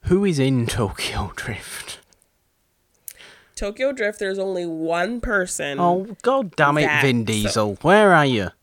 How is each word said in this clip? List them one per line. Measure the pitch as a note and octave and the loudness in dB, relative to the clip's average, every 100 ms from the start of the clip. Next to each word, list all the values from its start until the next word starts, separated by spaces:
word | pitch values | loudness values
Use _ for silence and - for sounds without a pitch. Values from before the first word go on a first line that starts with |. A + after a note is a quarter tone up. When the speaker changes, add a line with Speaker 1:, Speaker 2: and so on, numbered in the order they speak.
Speaker 1:
who | - F#3 | 2 2
is | G3+ D3+ | 2 0
in | C3+ C3 A#2 | 0 0 0
<laughs> | |
Tokyo | - G#2+ - - - G2+ - | -2 -4 -4 -8 -6 -8 -8
Drift? | - - - - - - _ _ _ _ _ _ _ _ _ _ - - - - _ - | -10 -10 -12 -16 -14 -18 _ _ _ _ _ _ _ _ _ _ -20 -20 -20 -20 _ -10
Speaker 2:
Tokyo | G3+ A3 C4 | -10 -2 -4
Drift, | C4 G#3 G#3 | 0 -4 -2
there's | G3 G3 | -4 -2
only | G3 F#3 F3 | -4 -4 -4
one | D#3+ E3 E3+ F#3 A#3+ | -4 -2 0 -2 -4
person | B3+ G#3 F3+ - C#3+ C#3 | -2 0 -2 -4 -6 0
Speaker 1:
Oh, | F3 F3+ G3+ G3 | 2 2 -2 -4
God | A#3 C4+ G3+ - | 0 0 -2 2
damn | D3 D3+ | 2 4
it, | |
Speaker 2:
that, | D3+ D3 | 2 2
Speaker 1:
Vin | C#3 A#2+ | 2 2
Speaker 2:
so | A2 | 0
Speaker 1:
Diesel. | G#2+ G#2 A2+ G#2+ G2 | 0 0 0 0 0
Where | D3+ G3+ G#3 | 4 6 6
are | E3 C#3+ | 6 4
you? | A#2+ F2+ _ | 0 -2 _